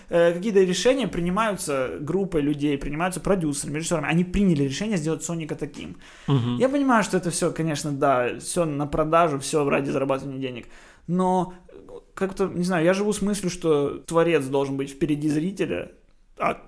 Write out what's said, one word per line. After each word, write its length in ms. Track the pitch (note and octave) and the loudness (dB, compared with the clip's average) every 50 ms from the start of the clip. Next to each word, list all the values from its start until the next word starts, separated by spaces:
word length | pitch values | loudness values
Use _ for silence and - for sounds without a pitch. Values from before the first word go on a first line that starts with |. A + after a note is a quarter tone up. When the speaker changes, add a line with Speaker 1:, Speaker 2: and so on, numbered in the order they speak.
| - - | -6 0
Speaker 1:
э, 240 | - E3+ E3+ E3+ E3+ | 2 4 4 4 4
какие-то 260 | F3 F3+ A#3 F#3+ G3 F#3+ | 2 0 2 4 4 4
решения 440 | F3+ F3+ F3+ - A#3+ C4+ C#4 A#3 F3 | 4 4 2 2 2 2 2 0 -2
принимаются 880 | - F3+ E3+ F3 F3+ G#3 A3+ A3 G3 - - D#3 C#3+ C3+ C3 A#2+ E2 F2 | -2 -2 -2 0 0 0 0 0 -2 -2 -4 -2 -2 -2 -2 -2 -4 -6
группой 400 | D3+ C#3 D#3+ G3 G3 F3+ F3 D#3 | -4 -2 -2 0 0 0 0 0
людей, 360 | C#3+ C#3+ D3+ C#3+ C#3+ D3 C#3+ C#3 | 0 0 0 0 0 0 0 0
принимаются 420 | C#3+ C#3 C#3+ D3+ F3 F#3 F3+ F#3 | -2 -4 -4 -2 -2 -2 -2 -2
продюсерами, 580 | - - G3 F#3+ D#3+ D3+ C#3+ C#3+ - D#3 C#3+ D3+ | 0 0 2 2 2 0 -2 -4 -4 -6 -6 -6
режиссерами. 320 | E3 E3 F3 D#3 D3 C#3 | -2 -2 -2 0 0 2
Они 140 | D3+ E3+ F3+ | 2 2 2
приняли 400 | F3+ F3+ G3 G#3 F#3+ E3+ C#3 C#3 | 2 2 2 4 4 4 4 2
решение 340 | C#3 C3+ - G3 A3 A3 F3 | 0 0 -2 -2 -2 -2 0
сделать 260 | D3 D#3 D#3+ D#3 - | 0 -2 -2 -2 -4
Соника 320 | - E3+ E3 D#3+ D3 D3+ | -6 -6 -6 -6 -6 -8
таким. 400 | - D#3 C#3+ - - F2 F2 B2+ - - - - - - - | -6 -8 -8 -10 -10 -14 -14 -14 -16 -20 -20 -20 -8 -2 2
Speaker 2:
Мгм. 300 | C#3+ C3 A#2 B2 A#2+ B2 | 2 2 2 2 0 0
Speaker 1:
Я 120 | A#3+ C4 | 0 2
понимаю, 340 | C#4 C#4+ C#4 C4 B3 A3 F#3+ | 2 2 2 4 4 2 2
что 140 | - - F#3 | 2 0 -2
это 120 | F3+ F3 | 0 -2
все, 220 | D#3+ - F#3 D#3+ | -2 -2 -2 -2
конечно, 400 | C3+ - D#3+ D#3+ D3 C#3 - D3+ | -2 -2 -2 -2 -2 -4 -4 -4
да, 480 | C#3+ C3+ D3+ C#3 C3+ B2+ B2 A#2 G2 - | -2 2 2 4 4 4 2 0 -2 -6
все 260 | - - - F3+ E3+ | -8 -4 -2 -2 -2
на 220 | D#3 D3 C#3 D3 C3+ | 0 -2 -4 -4 -2
продажу, 500 | - D#3 D3+ D#3 D#3+ E3 F3 E3 C#3+ C3+ | -2 -2 0 2 4 4 4 4 2 -2
все 320 | C3 - - D3+ C#3+ C#3 | -4 -2 0 0 2 2
ради 220 | C#3 C#3+ C#3 C#3 | 2 0 0 0
зарабатывания 480 | D3 C#3 C3+ C#3 C3+ C3+ C3 C#3 C3+ C3 | 0 0 0 0 0 -2 -4 -6 -8 -8
денег. 260 | C3 B2+ B2 A#2 A2 - - - - - - - _ - | -8 -8 -8 -10 -14 -16 -20 -20 -20 -20 -20 -16 _ -4
Но, 460 | E3+ F#3 F#3 F#3 F#3 F#3 F3 F3+ - - - - | -2 0 2 2 2 0 0 -2 -6 -12 -20 -20
э, 40 | - - - - - - - _ _ | -20 -20 -20 -18 -20 -20 -20 _ _
как-то, 320 | - G3 F#3+ F#3+ - G3 F3+ | -4 -4 -4 -2 -2 -2 -2
не 160 | - E3+ F3+ | -2 -2 -2
знаю, 200 | F3+ F#3+ E3 D#3 | 0 0 2 4
я 100 | F3 F#3+ | 4 4
живу 180 | G3 G#3 G#3 G3+ | 4 2 0 0
с 80 | - | 0
мыслью, 300 | G3 G3 G#3 G3 - F3+ | 0 -2 -2 -2 -2 -4
что 480 | - - - E3 D3+ C#3+ C#3+ C#3 - - - - | -4 -2 0 2 2 2 2 0 -4 -6 -8 -2
творец 380 | E3 E3+ E3 E3+ E3+ D3 C3+ | 2 2 4 4 4 2 2
должен 320 | C3 C#3 C#3 C#3 C#3 C3+ C3+ | 0 0 0 0 0 -2 -4
быть 120 | C#3 C#3 | -6 -6
впереди 400 | - - E3 D3+ D3+ D3 D3 D#3 | -4 -2 -2 0 0 0 0 0
зрителя, 640 | D3 D#3 D#3 F#3+ G3+ - F3 - E3+ F3 - - - - _ - _ _ _ _ _ - | 0 0 0 -2 -2 -2 -4 -4 -4 -4 -6 -8 -14 -20 _ -20 _ _ _ _ _ -4
а 160 | - - - - - | -4 -4 -4 -4 -2